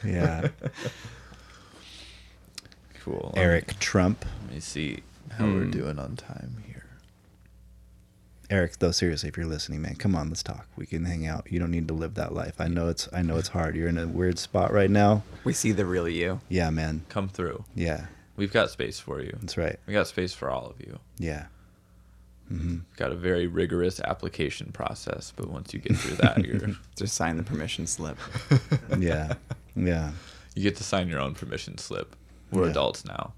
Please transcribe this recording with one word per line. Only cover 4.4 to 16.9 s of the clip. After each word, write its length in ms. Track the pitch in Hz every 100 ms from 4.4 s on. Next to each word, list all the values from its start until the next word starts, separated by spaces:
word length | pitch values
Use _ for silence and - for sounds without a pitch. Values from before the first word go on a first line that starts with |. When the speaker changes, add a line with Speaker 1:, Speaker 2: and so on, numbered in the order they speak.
| 98
Speaker 2:
let 80 |
me 60 | 69
see 420 | - 76 76 - - - -
how 140 | 110 107
we're 180 | 95
Speaker 3:
Hmm. 60 | 92
Speaker 2:
doing 280 | - 73 73
on 180 | 67 120
time 460 | - 131 - 117 107
here. 180 | - - - - _ - _ - - - - - - - _ - - -
Speaker 1:
Eric, 280 | 98 85 -
though, 120 | 90
seriously, 360 | 80 90 76 -
if 80 | 80
you're 100 | 82
listening, 360 | 76 - 76
man, 140 | 78 -
come 180 | 101
on, 140 | 87 76
let's 140 | 82
talk. 240 | - - - -
We 100 | -
can 180 | 80
hang 220 | 87 85 80
out. 200 | 80 -
You 80 | 87
don't 120 | 87
need 160 | 85 80
to 60 |
live 200 | 80 82
that 180 | - 82
life. 280 | 82 82 -
I 80 | 82
know 200 | 85 85
it's, 200 | 82 -
I 80 | 90
know 140 | 85 82
it's 120 | 87
hard. 280 | 87 80 80
You're 120 | 85
in 100 | 82
a 80 | 82
weird 320 | 87 90 87
spot 340 | - 95 90
right 180 | 104 98
now. 320 | 104 104 107 - -
Speaker 3:
We 80 | -
see 200 | 147 117
the 120 | 95
real 240 | 87 90 85
you. 320 | 82 87 92 -
Speaker 1:
Yeah, 220 | 92 82
man. 340 | 78 80